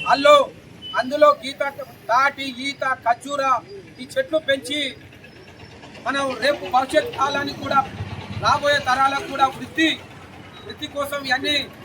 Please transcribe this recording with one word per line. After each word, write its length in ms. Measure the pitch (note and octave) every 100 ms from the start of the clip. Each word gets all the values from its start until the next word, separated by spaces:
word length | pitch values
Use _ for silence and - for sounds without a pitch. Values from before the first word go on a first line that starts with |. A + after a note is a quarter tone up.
| -
అల్లో, 420 | B3+ C#4+ A#3 - - - - - -
అందులో 400 | B3 D4 D4 C#4+ B3+
గీత, 260 | C#4 C#4 C#4 C4 - -
తాటి, 340 | A#3+ C#4 C4+
ఈత, 500 | C4+ A#3+ C#4 C#4 C4
ఖర్జూర 680 | C4 A#3 A#3+ C4+ C#4+ C4+ A#3+ - G4 F4 -
ఈ 80 | B3+ C4
చెట్లు 200 | C4 D#4
పెంచి 580 | D#4 C4+ B3 D4 C#4 - - - - - - - - - - - -
మనం 300 | C#4 C4+ B3+
రేపు 300 | C4 - F#3
భవిష్యత్ 500 | B3 C4 D4+ A#3+ -
కాలానికి 420 | C#4 C#4 C#4+ -
కూడా 240 | C#4 C4+ C4 - - - - -
రాబోయే 380 | G#3+ C#4+ C#4+ C#4+
తరాలకు 520 | C4 B3+ C4+ C4+ C4
కూడా 160 | C4+ C4+
వృత్తి, 540 | - B3+ D4+ D#4+ - - - - - - - -
వృత్తి 200 | - D4+
కోసం 380 | C#4+ C#4 C#4+
ఇవన్నీ 440 | C4+ C4 D4 C#4+ B3+ -